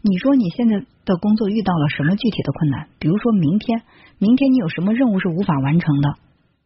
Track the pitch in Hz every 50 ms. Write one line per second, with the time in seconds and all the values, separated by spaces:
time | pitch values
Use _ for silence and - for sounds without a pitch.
0 | - 208 190 180 - 269 285 262 220 170 - - 240 226 214 196 - _ _ _
1 | - - 190 175 - 208 214 220 233 190 208 226 196 190 180 160 143 151 - -
2 | 143 156 196 208 - 220 - - - - 135 - 160 147 131 156 156 _ _ -
3 | - 147 180 214 - 240 220 196 160 135 180 214 - - 226 233 - _ _ -
4 | - - _ - 196 208 247 262 277 269 254 262 202 165 - - 175 196 220 240
5 | 277 240 202 190 185 185 160 175 202 - 156 139 135 139 156 170 - - 143 143
6 | 143 143 - - _ _ _ _ _ _ _ _ _